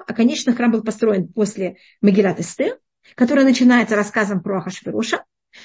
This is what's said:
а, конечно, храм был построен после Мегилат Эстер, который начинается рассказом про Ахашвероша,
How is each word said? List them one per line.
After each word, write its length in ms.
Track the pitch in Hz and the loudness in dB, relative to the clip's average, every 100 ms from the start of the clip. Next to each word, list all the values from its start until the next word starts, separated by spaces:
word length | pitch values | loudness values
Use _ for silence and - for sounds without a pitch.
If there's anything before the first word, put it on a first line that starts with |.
| - | -10
а, 60 | |
конечно, 400 | - 233 302 - | -2 0 0 -2
храм 180 | 240 240 | 0 0
был 120 | 220 | 0
построен 440 | 220 214 226 196 165 | -4 -2 0 0 -4
после 500 | - 202 202 180 - _ _ | -4 -4 -4 -8 -10 _ _
Мегилат 380 | 202 196 196 165 | 2 4 2 0
Эстер, 400 | 165 - 311 508 _ _ _ - | -8 -4 -4 -4 _ _ _ -2
который 280 | 240 277 | 0 4
начинается 520 | 269 254 247 240 220 214 | 4 6 6 4 2 0
рассказом 460 | 208 233 202 196 | -2 -2 -2 -2
про 160 | 202 190 | -4 -6
Ахашвероша, 640 | 185 185 196 214 233 - - _ _ - | -6 -10 -8 -6 -4 -6 -8 _ _ -20